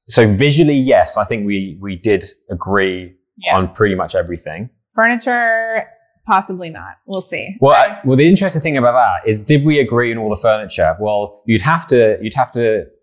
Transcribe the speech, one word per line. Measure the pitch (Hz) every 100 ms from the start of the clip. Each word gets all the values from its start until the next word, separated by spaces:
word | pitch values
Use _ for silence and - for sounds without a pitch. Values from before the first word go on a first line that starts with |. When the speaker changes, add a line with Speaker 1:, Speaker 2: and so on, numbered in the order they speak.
| -
Speaker 1:
so | - 107
visually, | 98 143 143 151
yes, | 139 131 101 90 107
I |
think | 104 113 101
we, | 101 95 82
we | 98
did | 90 107 98 90 _ -
agree | 90 95 98 95 92 90 _ _ _
Speaker 2:
Yeah. | - 95
Speaker 1:
on | 90
pretty | - 104
much | 92 80 95
everything. | 85 85 80 80 120 _ _
Speaker 2:
Furniture, | - 226 240 254 240 233 226 226 220 - _ _ _ -
possibly | 190 196 185 165
not. | 156 92 - -
We'll | 190
see. | - 165 131 190
Speaker 1:
Well, | 135 -
Speaker 2:
Right? | -
Speaker 1:
I, | -
well, | 131 131
the | 160
interesting | 196 196 160
thing | 160 139
about | 120
that | 123 110 90 110
is, | 107
did | 104 147
we | 151 147
agree | 127 120 120
on | 117
all | 107
the | 104
furniture? | 113 107 98 - 80 90
Well, | 107 104 101 - -
you'd | 110
have | 127 165 -
to, | 123 110 104
you'd | 107
have | 135 123
to | 120 117 107 - _